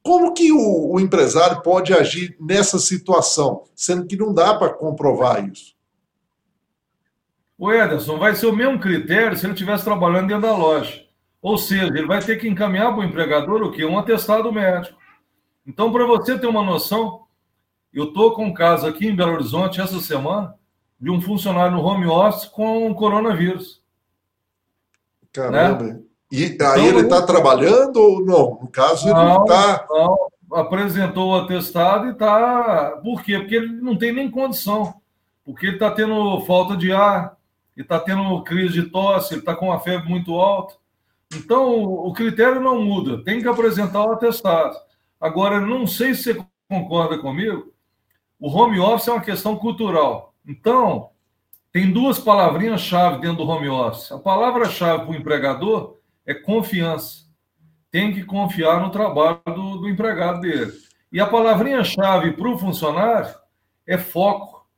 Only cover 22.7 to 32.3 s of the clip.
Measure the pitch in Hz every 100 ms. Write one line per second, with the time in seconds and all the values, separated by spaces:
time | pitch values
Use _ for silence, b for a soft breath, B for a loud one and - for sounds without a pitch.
22.7 | 226 226 208 208 208 226 180 175 185 -
23.7 | - _ _ _ _ _ _ _ _ _
24.7 | _ _ _ _ _ _ - 131 135 175
25.7 | 131 117 - - _ _ 135 170 143 143
26.7 | 139 - - - 175 180 175 135 127 151
27.7 | 233 269 247 208 190 185 180 127 110 127
28.7 | - 139 165 151 165 170 185 208 180 202
29.7 | 185 - 156 170 190 185 _ _ - -
30.7 | 185 202 175 185 180 185 185 180 180 175
31.7 | 175 175 208 254 - 214